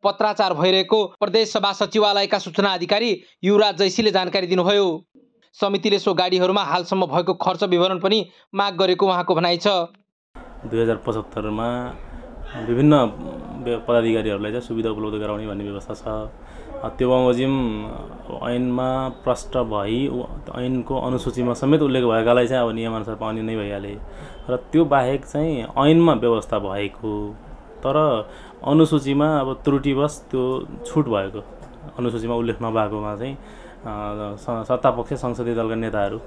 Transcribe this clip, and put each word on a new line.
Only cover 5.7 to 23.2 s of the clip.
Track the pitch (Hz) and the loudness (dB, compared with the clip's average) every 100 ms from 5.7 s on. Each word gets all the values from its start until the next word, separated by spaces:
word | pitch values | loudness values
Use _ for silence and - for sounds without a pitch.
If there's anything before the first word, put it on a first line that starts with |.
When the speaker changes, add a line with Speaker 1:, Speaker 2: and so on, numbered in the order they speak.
| 196 214 196 | 2 2 2
Speaker 1:
सो | 202 | 2
गाडीहरूमा | 180 180 185 180 196 | 2 2 4 4 2
हालसम्म | 170 170 175 190 180 | 0 -2 0 0 2
भएको | 147 175 | 0 0
खर्च | 175 - 175 | 0 0 0
विवरण | 202 175 185 185 | 2 4 2 2
पनि | 190 220 175 _ _ | 2 2 0 _ _
माग | 190 202 180 | -2 -2 2
गरेको | 190 180 196 | 2 4 4
उहाँको | 180 175 | 2 2
भनाइ | 165 175 175 | 2 2 2
छ। | 208 | 2
Speaker 2:
दुई | 190 170 _ _ _ _ - - - 110 113 | 2 -2 _ _ _ _ -20 -20 -14 -4 0
हजार | 113 110 | 2 0
पचहत्तरमा | - 110 104 - 107 107 117 123 123 - - - - - - 123 110 | -2 -4 -6 -8 -6 -4 -4 -4 -6 -10 -14 -14 -16 -14 -12 -10 -2
विभिन्न | 120 147 151 117 101 - - - - | 4 6 6 4 -2 -12 -12 -12 -10
व्य-, | 120 117 - | -4 -4 2
पदाधिकारीहरूलाई | 120 113 113 110 101 107 | 2 4 2 0 -2 -4
चाहिँ | 117 120 | -6 -6
सुविधा | 113 113 | -4 -2
उपलब्ध | 107 107 104 | -2 -4 -4
गराउने | 107 104 107 | -4 -6 -6
भन्ने | 101 | -8
व्यवस्था | 101 101 - | -8 -10 -10
छ। | 104 110 107 107 - - - - - - - | -10 -8 -8 -8 -14 -20 -18 -14 -10 -10 -2
त्यो | 127 | 2
बमोजिम | 127 127 123 131 135 123 107 107 127 - - - - 123 | 4 4 2 2 0 -2 -4 -8 -10 -14 -16 -12 -8 -4
ऐनमा | 123 127 123 131 131 131 | -2 -2 0 0 -2 -4
प्रष्ट | - - 120 - 131 | -4 -2 -2 -2 -4
भई | 113 107 101 117 139 | -2 -2 -2 -2 -2
उ-, | 123 - - - - | -4 -8 -10 -10 -6
ऐनको | 123 127 117 135 | -4 -4 -2 -4
अनुसूचीमा | 127 127 131 120 120 | -2 -2 -4 -2 -2
समेत | 120 135 151 | 0 4 4
उल्लेख | 147 131 | 4 2
भएकालाई | 123 110 113 123 120 | 2 4 4 4 4
चाहिँ | 127 120 | 2 0
अब | |
नियमअनुसार | 113 113 113 107 | 0 -4 -4 -6
पाउने | 107 | -6